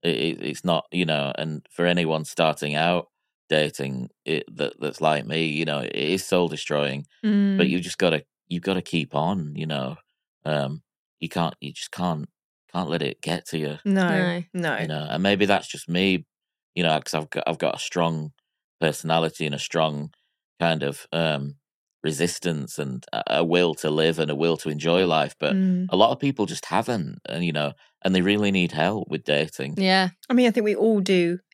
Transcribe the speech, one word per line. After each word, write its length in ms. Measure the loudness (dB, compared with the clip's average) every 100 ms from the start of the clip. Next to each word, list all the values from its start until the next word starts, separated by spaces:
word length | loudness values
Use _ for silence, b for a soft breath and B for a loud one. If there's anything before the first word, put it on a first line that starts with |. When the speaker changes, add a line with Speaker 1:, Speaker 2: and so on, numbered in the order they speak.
Speaker 1:
It, 120 | -2 0
it, 260 | -2 -4 -6
it's 180 | -4
not, 220 | 0 0 0
you 140 | -2 0
know, 280 | 0 -2 -4
and 280 | -6 -6 -12
for 140 | 0 2
anyone 380 | 4 2 0 -4
starting 500 | 0 2 2 -2 0
out 320 | 2 0 -2 _ _ _ _
dating, 600 | 2 2 -2 -6 -6 -10 _ -4
it, 200 | -4 -4 -6
that, 200 | -6 -4
that's 220 | -8 0
like 240 | 0 0 0
me, 180 | -2 -2
you 180 | -2 -2
know, 140 | -2
it 140 | -4 -4
is 280 | 0 -2 2
soul 220 | 2 2
destroying. 580 | -2 -2 0 0 -2 -8 _
But 80 | 0
Speaker 2:
Mm. 380 | 2 2 2 2
Speaker 1:
you 100 | 2
just 160 | -2 0
gotta, 280 | 2 2 -4 _ _
you've 160 | -4
gotta 180 | 0 -2
keep 320 | 0 -4 -2 -2
on, 400 | 0 -2 -4 -6
you 100 | -6
know. 300 | -4 -6 -8 _ _ _ _ -4
Um, 380 | -2 -2 -6 _ _ _ _
you 100 | -6
can't, 260 | -2 -2 -4
you 120 | -14
just 180 | -12 -12
can't, 380 | -4 -2 -2 -6 _ _ _ _
can't 160 | -6 -4
let 120 | -2
it 180 | -2 -6
get 240 | -4 -4 -4
to 100 | -4
you. 200 | -4 -4 0
Speaker 2:
No, 180 | 2 2
Speaker 3:
No. 360 | 2 0 -2 -6
Speaker 2:
no. 240 | -6 -4 -4
Speaker 1:
You 80 | -4
know, 200 | -6 -4
and 120 | 0
maybe 220 | 2 4 4
that's 220 | 2 0
just 220 | -12 -4
me, 360 | 2 2 2 -2 _ _ _ _ -2
you 80 |
know, 160 | 2 2
'cause 120 | 0 -4
I've 140 | -4
got, 140 | -4 -4
I've 100 | 0
got 160 | -2 -2
a 40 |
strong 520 | -4 0 0 0 -6 _ _ _ _ _
personality 640 | 0 0 0 2 2 -2 -4
and 80 | -4
a 40 |
strong 540 | -2 0 0 0 -8 _ _ _ _ _
kind 240 | 0 2
of, 240 | -2 -6 -6
um, 440 | -2 0 0 -4 -10 _ _ _ _
resistance 720 | -4 0 0 0 -4 -4 -6 -6
and 260 | -6 -8 -6
a, 100 | -6 -2 0
a 40 |
will 300 | 4 4 4 2
to 140 | 0
live 300 | 2 2 2
and 100 | -2
a 40 | 0
will 200 | 0 0
to 120 | -2
enjoy 360 | -2 2 4 4
life. 280 | 2 0 -2
But 160 | 0 2
Speaker 2:
Mm. 320 | 2 2 2
Speaker 1:
a 80 | 4
lot 140 | 4
of 80 | 4
people 260 | -2 0 -2
just 200 | -2 -2
haven't, 540 | -2 0 -4 -4 -10 -8
and, 160 | -4 -2
you 60 |
know, 200 | 0 -2 -6 b b
and 100 | 2 4
they 60 |
really 300 | 4 4 4
need 200 | 2 0
help 360 | 2 0 0 -4
with 140 | -6 0
dating. 500 | 0 0 -4 -8 -2
Speaker 3:
Yeah. 320 | 2 4 2 _ 0
Speaker 2:
I 40 |
mean, 140 | 4 4
I 40 |
think 120 | 2 0
we 100 | 2
all 240 | 2 2
do 380 | 2 2 2 -2 _